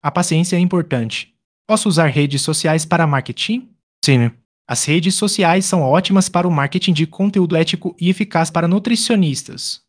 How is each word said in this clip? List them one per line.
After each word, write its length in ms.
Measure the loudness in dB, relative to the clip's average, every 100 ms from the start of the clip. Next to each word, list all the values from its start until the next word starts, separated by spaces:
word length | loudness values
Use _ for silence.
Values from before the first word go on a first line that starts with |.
A 80 | -2
paciência 460 | -2 0 0 0 2
é 20 |
importante. 760 | 2 0 -2 -4 -4 -8 -12 _ _ _ -2
Posso 200 | 0 2
usar 200 | 2 2
redes 340 | 2 0 -2
sociais 460 | -4 -2 0 0 0
para 200 | 0 2
marketing? 640 | 0 -4 -8 -4 -4 -6 _ _ _
Sim. 280 | 2 4 2 -2 _ _ -8
As 160 | -6 0
redes 280 | 0 0
sociais 520 | 0 -2 0 2 2 2
são 160 | 0
ótimas 440 | 2 2 2 2 2
para 220 | 0 0
o 20 |
marketing 440 | 0 0 -2 0
de 120 | 0 -2
conteúdo 480 | -2 -2 0 0
ético 400 | 2 0 -2 -8 -2
e 80 | -2
eficaz 420 | -2 -2 -2 -2
para 160 | 0 0
nutricionistas. 1160 | 0 0 -2 0 2 2 -2 -10 -12 -12 -12